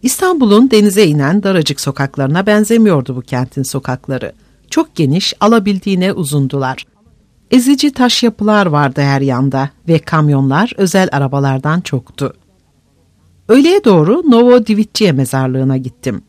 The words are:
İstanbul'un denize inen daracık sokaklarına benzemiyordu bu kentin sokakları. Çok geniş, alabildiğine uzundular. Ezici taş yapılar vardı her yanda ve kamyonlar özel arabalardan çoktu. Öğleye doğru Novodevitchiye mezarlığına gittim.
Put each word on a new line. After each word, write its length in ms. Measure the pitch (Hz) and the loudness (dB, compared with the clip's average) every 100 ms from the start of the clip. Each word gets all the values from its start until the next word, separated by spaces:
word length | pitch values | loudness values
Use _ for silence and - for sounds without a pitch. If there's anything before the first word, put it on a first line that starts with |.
İstanbul'un 680 | 254 - 370 349 240 202 262 | -4 -2 -2 0 2 4 4
denize 360 | 220 208 196 196 | 4 2 2 2
inen 360 | 147 139 190 | 2 0 0
daracık 380 | 196 185 151 143 | 0 -2 -2 -4
sokaklarına 640 | - 135 135 - 135 160 196 | -8 -4 -6 -4 -2 0 0
benzemiyordu 720 | 208 214 226 220 160 127 123 | 0 2 2 4 2 -2 -8
bu 60 | |
kentin 400 | 127 127 127 - | -6 -6 -6 -6
sokakları. 680 | 131 143 131 127 - 131 95 - _ _ _ | -6 -6 -6 -10 -6 -8 -8 -14 _ _ _
Çok 240 | - 330 | -4 -4
geniş, 400 | - 165 185 - - | -2 0 0 -2 -2
alabildiğine 720 | 208 226 202 196 202 185 185 | 2 2 0 -4 -2 -2 -2
uzundular. 760 | - 151 147 135 139 131 131 - _ _ _ _ _ _ | -4 -4 -2 -2 -4 -6 -8 -14 _ _ _ _ _ _
Ezici 420 | 254 247 277 294 | 0 2 0 0
taş 300 | 277 247 - | 0 0 2
yapılar 440 | 240 - 208 214 190 | -2 -2 0 2 2
vardı 340 | 147 147 135 | 0 0 0
her 200 | 139 139 | 0 0
yanda 500 | 135 123 135 135 139 _ - | 0 0 -2 -2 -6 _ -2
ve 100 | 165 | -2
kamyonlar 720 | - 160 151 139 135 135 226 - | 0 -2 2 2 0 0 -2 -2
özel 320 | 190 190 185 | -2 0 0
arabalardan 680 | 143 139 139 139 131 147 165 | -2 -2 -2 -2 -2 -2 -4
çoktu. 520 | 180 135 - - 139 - _ _ _ _ _ _ _ _ _ _ _ | -4 -8 -8 -10 -10 -10 _ _ _ _ _ _ _ _ _ _ _
Öğleye 360 | 233 294 392 | 4 4 2
doğru 380 | 320 185 151 262 330 | 4 2 4 0 2
Novodevitchiye 840 | 233 247 247 220 214 214 - 208 | 4 6 4 2 -2 -2 0 0
mezarlığına 640 | 135 131 135 131 131 135 131 | 0 -2 -2 -2 -2 -2 -2
gittim. 460 | 127 - - 101 | -4 -10 -8 -8